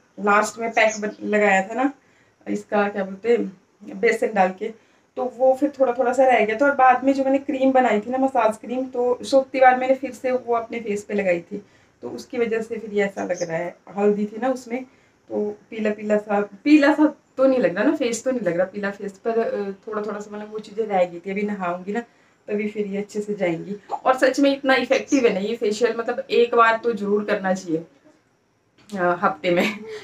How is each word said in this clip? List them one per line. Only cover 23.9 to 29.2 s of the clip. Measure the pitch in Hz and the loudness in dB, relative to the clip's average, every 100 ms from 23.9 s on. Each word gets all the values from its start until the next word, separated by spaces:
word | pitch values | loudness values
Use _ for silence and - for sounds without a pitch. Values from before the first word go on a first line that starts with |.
| - | -4
और | 247 254 | 0 4
सच | 269 269 | 2 4
में | 277 269 | 2 2
इतना | 262 | 2
effective | 254 247 220 214 285 226 | 2 2 0 2 2 4
है | |
ना | 190 | 2
ये | 202 233 | -2 -2
facial, | 214 208 196 233 | -2 0 0 0
मतलब | 233 240 - | -4 -6 0
एक | 220 240 | 2 4
बार | 233 226 226 | 6 4 4
तो | 233 | 0
जरूर | 208 202 208 | -2 0 0
करना | 208 196 190 | 0 -2 0
चाहिए, | 190 180 156 165 _ _ _ _ _ _ _ _ _ - 202 | -2 -2 -4 -4 _ _ _ _ _ _ _ _ _ -14 -2
अ, | 175 175 | -2 0